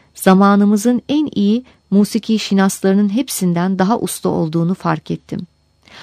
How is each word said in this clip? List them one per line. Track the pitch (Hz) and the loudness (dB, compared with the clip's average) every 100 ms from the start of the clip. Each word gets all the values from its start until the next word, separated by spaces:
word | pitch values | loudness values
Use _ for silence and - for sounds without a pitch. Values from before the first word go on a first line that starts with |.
| _ | _
zamanımızın | - 190 190 202 202 202 208 233 247 - | -2 4 4 6 4 4 2 0 -2 -2
en | 285 294 | -2 -2
iyi | - 202 226 254 _ - | -2 0 0 -4 _ -2
musiki | 196 208 226 - 220 | 0 2 0 -2 -2
şinaslarının | - 196 190 - 190 196 208 | 0 0 0 0 0 2 0
hepsinden | 214 269 - 180 170 185 190 | -2 -4 -4 -2 0 -2 0
daha | 190 233 | 0 -2
usta | 180 - 185 | -4 -6 -4
olduğunu | 165 165 165 165 | -2 -2 -2 -2
fark | 185 170 156 - | -4 -4 -6 -6
ettim. | 165 - - 180 _ _ _ _ - | -10 -10 -12 -12 _ _ _ _ -20